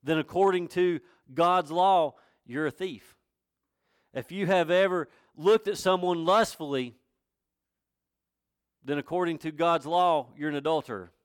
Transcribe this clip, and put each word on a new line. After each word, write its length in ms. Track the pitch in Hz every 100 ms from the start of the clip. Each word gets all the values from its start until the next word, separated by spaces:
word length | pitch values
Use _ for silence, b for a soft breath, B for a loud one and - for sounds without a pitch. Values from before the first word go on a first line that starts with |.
then 160 | 131 156
according 500 | 147 175 196 180 175
to 320 | 180 180 160 b b _
God's 380 | 131 170 180 151
law, 440 | 165 190 185 151 - b b -
you're 200 | 127 156
a 40 |
thief. 460 | - 190 127 - _ _ _ _ _ _ _ _ _ _
If 180 | 135 -
you 140 | 185 185
have 240 | 190 160
ever 380 | 180 190 180 147 b b -
looked 320 | 170 220 196
at 80 | 202
someone 480 | 185 185 180 170
lustfully, 720 | 165 208 220 - 151 139 123 _ _ _ _ _ _ _ _ _ _ _ _ _ _ _ _ _ _ _
then 160 | 135 147
according 400 | - 175 175 165
to 140 | 160
God's 320 | 151 170 165
law, 440 | 139 175 180 156 123 147
you're 100 | 151
an 80 | 147
adulterer. 560 | 147 160 - 104 87 _